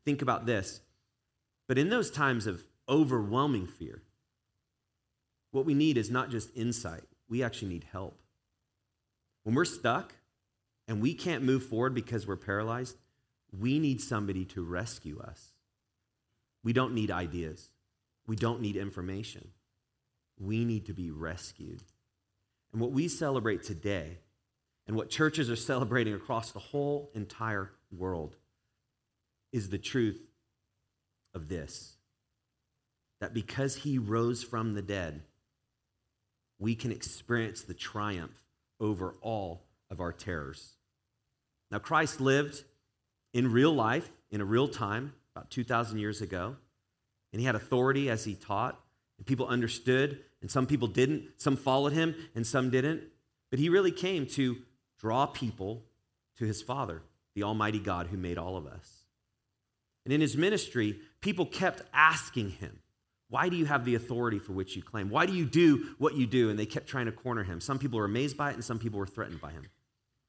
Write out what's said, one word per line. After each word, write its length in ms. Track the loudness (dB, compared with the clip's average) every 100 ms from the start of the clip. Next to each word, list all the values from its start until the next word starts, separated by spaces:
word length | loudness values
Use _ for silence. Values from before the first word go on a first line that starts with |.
think 180 | -2 0
about 240 | 0 0 0
this. 360 | 0 -2 -8 _ _ _ _ _ _ _ _ 0
But 120 | 2
in 100 | 4
those 240 | 2 0
times 340 | 0 2 2 0
of 200 | -6 -10 _ 2
overwhelming 800 | 4 6 4 2 2 2 2 -2
fear, 340 | -8 -12 -12 -18 _ _ _ _ _ _ _ _ _ _ _ _ _ _
what 120 | 0
we 120 | 2 4
need 200 | 4 4
is 140 | 2
not 220 | 0 0
just 180 | -4 -6 -4
insight. 480 | -2 -2 -6 -10 -16 _ -4
We 140 | -2
actually 240 | -2 -2 -6
need 180 | -6 -8
help. 260 | -10 -10 -14 _ _ _ _ _ _ _ _ _ _ _ _
When 100 | 0
we're 100 | 2
stuck 520 | 2 0 0 0 -4 -16 _ _ _ _ _ _ -6
and 120 | 0
we 140 | 0
can't 300 | 0 -2 0
move 200 | 2 2
forward 300 | 2 0 0
because 320 | 0 -4 -4 -4
we're 100 | -6
paralyzed, 600 | -2 -2 -2 -4 -6 -12 _ _ _ _ _ -4
we 220 | 0 2
need 240 | 2 0
somebody 420 | -2 -2 -2 -2 -4
to 180 | -6
rescue 560 | -4 -4 -6 -8 -12 -12
us. 320 | -12 -16 -20 _ _ _ _ _ _ _ _ _ _ _
We 100 | 0
don't 220 | 2 2 2
need 160 | 0
ideas. 580 | -2 -4 -4 -6 -10 -18 _ _ _ _ _ -6
We 100 | -2
don't 260 | 0 0
need 140 | -2 -2
information. 760 | -4 -6 -8 -6 -8 -14 -20 -20 _ _ _ _ _ _ _ -10
We 260 | -2 0 0
need 220 | 0 -4
to 60 |
be 180 | -8 -8
rescued. 720 | -6 -6 -6 -10 -14 -14 -14 -18 _ _ _ _ _ _ _ _
And 100 | -4
what 100 | 0
we 160 | 0 0
celebrate 540 | 0 0 2 2 0
today, 560 | -2 -6 -2 -2 -4 -12 _ _ _ _ _ _ -4
and 100 | -4
what 140 | -2
churches 400 | 2 2 2 -2
are 40 | -2
celebrating 600 | 0 0 2 2 2 -2
across 360 | -4 -4 -4
the 80 | -12
whole 520 | -6 -2 -2 -2 -4
entire 580 | -8 -8 -6 -4 -2 -4 -10 -16 -6
world, 400 | -4 -2 -6 -12 _ _ _ _ _ _ _ _ _ _ _
is 180 | -6 -4
the 80 | -6
truth 420 | -2 0 0 0 -12 _ _ _ _ _ _ _ _ _ _ -12
of 120 | -8
this, 500 | -8 -8 -12 -16 _ _ _ _ _ _ _ _ _ _ _ _ -10
that 120 | -6
because 420 | -6 -6 -2 -2 -2
he 220 | -2 0
rose 440 | 2 2 2 0
from 300 | -4 -4 -2
the 80 | -2
dead, 400 | -2 -4 -4 -8 -14 _ _ _ _ _ _ _ _ _ _ _ _ -4
we 180 | -2 0
can 160 | -2
experience 720 | -6 -8 -10 -2 0 0 -6
the 120 | -12
triumph 580 | -10 -8 -4 -4 -4 -8 -14 _ _ _ -4
over 360 | -2 -2 -4 -6
all 440 | -6 -4 -6 -10 _ _ -12
of 100 | -6
our 140 | -6
terrors. 640 | -6 -6 -6 -6 -12 -18 _ _ _ _ _ _ _ _ _ -8
Now, 80 | -8
Christ 400 | 2 2 2 2
lived 440 | 6 6 4 -4 -18 _ _ _ _ _ _
in 180 | 0 4
real 220 | 6 6
life, 360 | 6 4 2 -2 -12 -8
in 100 | -4
a 40 | 2
real 220 | 4 4
time, 460 | 0 -2 -2 -6 -12 _ -18
about 160 | -10
two 120 | -6
thousand 360 | 0 0 0 -2
years 220 | -2 -4
ago, 340 | -6 -4 -6 -8 _ _ _ _ _ _ _
and 80 | -2
he 60 | 0
had 100 | 0
authority 540 | 2 2 4 4 2
as 140 | -2
he 100 | -4
taught, 480 | -8 -4 -2 -2 -6 _ _ _ -8
and 100 | -2
people 200 | 0 2
understood, 720 | 0 0 -2 2 4 2 -2 -14 _
and 80 | -4
some 160 | 0 2
people 220 | 2 2
didn't. 380 | 4 4 2 -4 -4
Some 180 | 0 2
followed 380 | 2 2 4
him, 220 | 2 2 0 -8
and 140 | -4 0
some 240 | 2 2
didn't. 320 | 2 2 -2 -8 _ _ _ -4
But 80 | 2
he 100 | 4
really 220 | 6 4
came 340 | 2 -2 -2 -2
to 300 | 0 0 0 -8 _ _ _
draw 300 | 0 2 2
people 560 | 0 -4 -4 -6 -8 -12 _ _ _ _ -4
to 80 | -2
his 160 | -2
Father, 420 | -4 -4 -4 -8 -14 _ _ -4
the 80 |
Almighty 360 | 0 2 2 0
God 280 | 0 -2 -2
who 100 | -4
made 200 | -4 -4
all 200 | -4 -6
of 80 | -8
us. 400 | -14 -20 -20 _ _ _ _ _ _ _ _ _ _ 0
And 80 |
in 80 | 2
his 140 | 4 4
ministry, 640 | 2 2 0 0 0 -2 -10 _
people 240 | -2 0 -2
kept 380 | 0 -2 -2 0
asking 560 | 6 8 6 -2 -4 -4
him, 280 | -4 -10 -12 _ _ _ _ -6
"Why 180 | 0 2
do 80 | 2
you 100 | 2
have 200 | 2 2
the 80 |
authority 460 | 0 0 -2 0 0
for 140 | -2
which 220 | -6 -4 -8
you 60 |
claim? 280 | -8 -4 0
Why 180 | 2 2
do 60 |
you 120 | 2 4
do 500 | 8 8 8 4 0
what 160 | 2 4
you 100 | 4
do?" 240 | 6 4
And 80 | 4
they 80 | -2
kept 220 | -4 -6
trying 180 | -4 -4
to 60 |
corner 320 | -4 -4 -2
him. 180 | -2 -4
Some 160 | -4 -2
people 220 | 0 0
were 60 | 2
amazed 300 | 2 0 -2
by 140 | -4
it, 60 | -4
and 100 | -4
some 140 | -4
people 180 | -2 -4
were 80 | -6
threatened 340 | -6 -8 -8
by 120 | -10
him. 160 | -12 -14 _ _ _ _ _